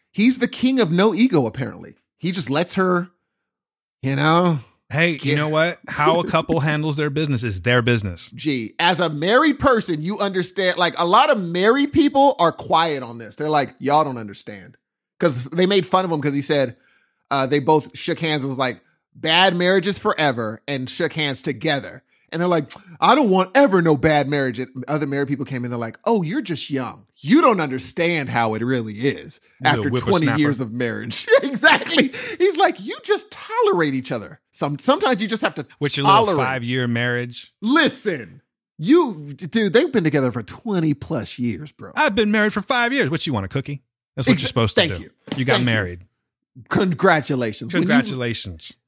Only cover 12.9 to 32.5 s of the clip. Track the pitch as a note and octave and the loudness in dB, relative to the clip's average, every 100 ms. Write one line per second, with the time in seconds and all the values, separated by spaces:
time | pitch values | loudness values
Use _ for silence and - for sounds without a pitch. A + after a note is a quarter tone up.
12.9 | C#3 A#2+ A#2 A2 - D3+ D3+ C3 - C3 | -2 -8 -14 -16 -8 0 0 0 -4 0
13.9 | D3 D3 B2 G#2+ G2 - G2+ F2+ _ _ | 2 2 -4 -10 -14 -16 -18 -20 _ _
14.9 | _ _ - E3+ B2 B2 E3+ F#3 G3+ - | _ _ -2 -2 -2 -4 0 2 2 2
15.9 | F#3 F#3 D#3 D3 C#3+ C#3 D3 B2+ - _ | 0 0 -2 -2 -4 0 0 0 -4 _
16.9 | _ _ _ - C#3 C3+ C#3+ B2+ D#3 - | _ _ _ -6 -2 0 0 2 0 0
17.9 | - - D#3+ D#3+ D3+ C3+ B2+ B2+ G#2 _ | -10 -6 -4 -2 -2 -4 -4 -4 -4 _
18.9 | _ _ - D#3+ E3 F#3+ F3 F3+ F#3+ G3 | _ _ -8 0 4 4 4 2 2 0
19.9 | F#3 G#3+ - D3+ A#2+ A2 A2 - C#3 B2+ | -2 -2 0 0 0 -6 -8 -8 -6 -6
20.9 | - E3 D#3+ D3 B2+ D#3+ A2 D#3 C#3 F#2+ | -6 -6 -4 -6 -4 -8 -4 -2 -2 -4
21.9 | A2 _ _ - D#3+ F3+ E3 C#3+ - - | -16 _ _ -10 -4 0 0 0 -8 -12
22.9 | E3 E3+ C4+ A#3 F#3 F#3 C4+ C#4 F#3+ E3 | 0 4 4 4 2 4 4 6 4 4
23.9 | C#3+ D#3 D3 C#3 C#3+ C3 A#2 B2+ B2+ B2 | 4 4 2 2 -2 -2 -4 -8 -10 -6
24.9 | D3+ C#3+ C#3 C#3 C#3+ C#3 C3 A#2+ A#2+ A2+ | -4 -2 -2 -4 -4 -6 -6 -6 -6 -8
25.9 | - G#3+ A3+ D#3+ C4+ G3+ D3+ - C3+ A#2 | -6 -2 0 0 -4 -6 -8 -6 -6 -6
26.9 | F2+ _ _ C3+ C#4+ C4+ F#3+ D3 C3 - | -10 _ _ 2 4 6 2 -2 -4 -6
27.9 | - E3+ E3 B2+ A#2+ A2+ A2 A#2+ B2+ A2 | -2 -2 0 -2 0 0 0 0 -2 -2
28.9 | G#2 C3+ F#2 - - _ - C#3+ B2+ G2+ | -2 -2 -2 -10 -18 _ -2 0 0 0
29.9 | B2 - F#3 D3 A#2 D3 B2+ A#2+ A#2+ A#2+ | -2 2 2 2 2 2 0 -4 -4 -4
30.9 | G#2+ G#2+ - - C5 C#4 C4+ D#4 D4 - | -4 -8 -8 2 2 2 0 2 2 2
31.9 | D#4+ C4+ - - - F#4+ | 2 0 -2 -10 0 0